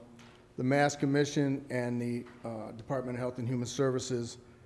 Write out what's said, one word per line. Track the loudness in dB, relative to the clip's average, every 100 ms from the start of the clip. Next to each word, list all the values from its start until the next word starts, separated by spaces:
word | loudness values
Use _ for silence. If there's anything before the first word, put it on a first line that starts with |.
| -10 -20 -20 -20 -14 -4
the |
Mass | 2 4 4 2
Commission | 2 4 2 2 2 0 -2
and | -2 0 0
the, | 0 -2 -6 -10
uh, | -8 -8 -8
Department | -10 -4 -4 -2 -2
of |
Health | -4 -2
and | -2
Human | 0 -2
Services | 2 2 2 0 -2 -2 -8 -20 -20